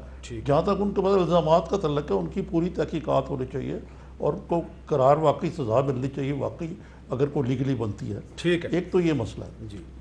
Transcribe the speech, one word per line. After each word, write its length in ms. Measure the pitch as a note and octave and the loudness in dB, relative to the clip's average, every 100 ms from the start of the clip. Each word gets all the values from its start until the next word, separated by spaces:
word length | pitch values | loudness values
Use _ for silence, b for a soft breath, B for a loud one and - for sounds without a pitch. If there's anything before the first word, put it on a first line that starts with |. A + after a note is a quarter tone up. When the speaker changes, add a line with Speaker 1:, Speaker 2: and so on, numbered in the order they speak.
| B B | B B
Speaker 1:
ठीक। 220 | - A#2 A#2+ | -12 -6 2
Speaker 2:
जहाँ 180 | C#3+ | 2
तक 60 | E3+ | 2
उनके 320 | F#3+ G3+ G3 | 0 0 2
पास 160 | F#3+ G3+ | 4 4
इल्ज़ामात 500 | E3 F3 D#3 E3+ F3+ | 6 4 6 4 4
का 60 | G3 | 0
तल्लुक 340 | D#3 D3 D3+ | 0 0 0
है, 60 | G3 | -2
उनकी 240 | E3 G3 | -2 -4
पूरी 280 | E3 E3+ F3 | -2 0 0
तहकीकात 600 | - D3 E3 C#3+ C3+ C3+ | -2 -2 -2 2 0 0
होनी 160 | C3+ B2 | -4 -4
चाहिए 380 | C3+ B2+ D#3 - B B - | -4 -6 -6 -10 B B -4
और 120 | D3 | -2
उनको 320 | C#3+ - E3+ - - - | -2 -2 -2 -2 -12 -2
करार 280 | D3 C3 D3+ | 4 6 6
वाकई 320 | D#3 C#3 E3 | 4 2 -2
सज़ा 320 | E3 A#2 A#2 | -2 2 2
मिलनी 260 | C#3 B2+ C3+ | 2 0 -4
चाहिए, 240 | C#3+ C3+ | -4 -4
वाकई 460 | C3+ A2 - E3 - B B - | -2 -4 -4 -8 -8 B B -6
अगर 140 | B2 C#3+ | 0 0
कोई 220 | D3+ B2 | 2 0
लीगली 280 | B2+ C3+ B2+ | 0 0 0
बनती 320 | A2+ G2+ A#2+ | -2 -4 -8
है। 160 | G2+ - - | -8 -10 -4
Speaker 1:
ठीक 280 | E3+ E3+ - | 0 0 0
है। 60 | |
Speaker 2:
एक 200 | E3 F3 | -2 2
तो 80 | F#3 | 2
ये 140 | E3 | 4
मसला 320 | C#3+ G#2+ - F#2+ | 2 -2 -8 -12
है। 220 | - A2+ | -12 -14
Speaker 1:
जी। 180 | G2 - - | -14 -16 -12